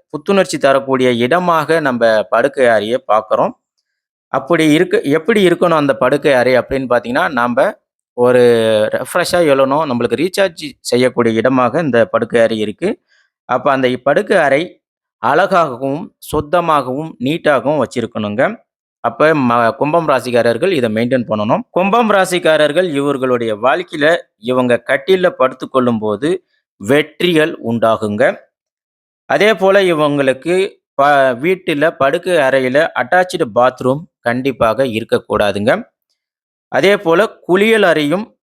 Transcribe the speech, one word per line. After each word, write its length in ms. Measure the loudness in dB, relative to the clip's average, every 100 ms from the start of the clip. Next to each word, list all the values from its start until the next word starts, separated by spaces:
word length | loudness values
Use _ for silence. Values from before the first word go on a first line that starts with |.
| _
புத்துணர்ச்சி 520 | -10 -2 0 0 0
தரக்கூடிய 500 | 2 2 0 0 2 2
இடமாக 640 | 0 0 0 0 0 0
நம்ம 320 | 0 0 2 2
படுக்கை 440 | 0 0 0 2 2
அறையை 320 | 2 0 -4
பார்க்குறோம். 480 | 0 -2 0 -2 -2 -4 _ _ _ _ _ _ _
அப்படி 320 | -6 0 2 4
இருக்க, 240 | 2 2 0 0
எப்படி 320 | 0 0 2
இருக்கணும் 360 | 2 2 2 2
அந்த 140 | 0
படுக்கை 380 | 0 0 2 2
அறை 200 | 2 4
அப்படின்னு 340 | 2 0 -6 -2
பார்த்தீங்கன்னா, 360 | -2 0 -2 -2
நாம 320 | -2 0 0 0 -2 _ _ _ 0
ஒரு 260 | 2 4 4 4 2 0 0
ரெஃப்ரெஷ்ஷா 500 | -2 -4 -4 -2 0
எழணும், 400 | 2 2 2 0 -2
நம்மளுக்கு 340 | -2 -2 -2
ரீசார்ஜ் 440 | -2 -2 -4 -4 -16 -14
செய்யக்கூடிய 520 | -4 0 0 0 0
இடமாக 460 | 0 0 0 0 0
இந்த 180 | 0 0 0
படுக்கை 340 | 0 -2 0
அறை 160 | 0 0
இருக்கு. 300 | -6 -4 -6 -6 _ _ _ _ -6
அப்ப 180 | -2 0
அந்த 180 | 0 0 0
படுக்கை 360 | 0 0 0 0
அறை 240 | 2 0 -2 -12 _ _ _ _
அழகாகவும் 840 | -2 0 2 0 0 -4 -6 -6 -10 _
சுத்தமாகவும் 880 | -8 -6 -2 -2 0 0 -2 -6 -8 -6
நீட்டாகவும் 600 | -4 -2 0 0 0 -2
வச்சிருக்கணுங்க. 640 | -2 -4 -6 -6 -6 -2 -2 -4 _ _ _ _
அப்ப 240 | -6 0 2 2
ம-, 360 | 2 2 0
கும்பம் 340 | 0 -2 0 0
ராசிக்காரர்கள் 640 | -2 0 0 0 0 -2
இதை 160 | 0 -2
மெயின்டெயின் 380 | -2 -2 -2 -2
பண்ணணும். 360 | -4 -2 -2 -2
கும்பம் 400 | -2 0 0 2
ராசிக்காரர்கள் 800 | 0 0 0 0 2 2 0 -2
இவர்களுடைய 640 | -2 -2 -2 -2 -2 -2 -2
வாழ்க்கையில 500 | 0 0 -4 -2 0 0 -4 _
இவங்க 440 | -4 -2 0 0
கட்டில்ல 460 | 0 -4 0 0 0
படுத்து 360 | 0 -2 -2 -4
கொள்ளும் 340 | -2 0 -2
போது 280 | -4 -4 -4 -4 -8 _ _ _
வெற்றிகள் 720 | -2 0 -2 -4 0 0 0 -4
உண்டாகுங்க. 600 | -6 0 0 0 -2 0 -2 -2 -12 _ _ _ _ _ _ _ -6
அதே 220 | 0 2
போல 280 | 2 2 2
இவங்களுக்கு 720 | 2 0 0 0 -2 -2 -2 -2 -4 -8 _ 0
ப-, 380 | 2 4 2 0
வீட்டுல 460 | -2 -2 -2 -2 -2 0
படுக்கை 400 | -2 0 -2 0
அறையில 400 | 2 2 2 0 0
அட்டாச்டு 520 | -2 0 0 0 -2 -2
பாத்ரூம் 480 | 2 0 0 -2 -4 -6 _
கண்டிப்பாக 680 | -4 -2 -4 -2 -2 0 -2
இருக்கக்கூடாதுங்க. 840 | -4 -4 -4 -2 -2 0 0 -2 -2 -6 _ _ _ _ _ _ _ _
அதே 220 | 0 2 2
போல 240 | 2 0 0 -6
குளியல் 460 | -2 0 2 2 2
அறையும் 400 | 2 0 -4 -6 _